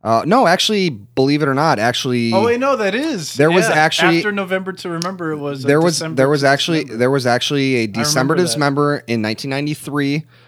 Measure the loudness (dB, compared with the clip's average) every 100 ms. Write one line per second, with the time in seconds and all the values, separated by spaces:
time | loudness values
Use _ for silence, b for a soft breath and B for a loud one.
0 | 0 0 2 4 4 2 0 0 0 -4
1 | -6 0 0 2 0 0 2 2 0 -2
2 | -2 -2 0 2 2 0 0 0 0 -2
3 | -2 -4 -4 0 2 4 2 2 2 2
4 | 2 2 0 -4 -4 -4 -6 -8 -8 -6
5 | -6 -6 -6 -6 -6 -2 2 4 2 0
6 | -2 0 2 4 2 2 0 -2 -2 -2
7 | 0 2 0 0 0 -2 0 0 -2 -2
8 | -2 0 0 0 0 0 0 0 0 -2
9 | -4 -2 -2 -4 -6 -4 -4 -6 -6 -4
10 | -2 -2 -6 b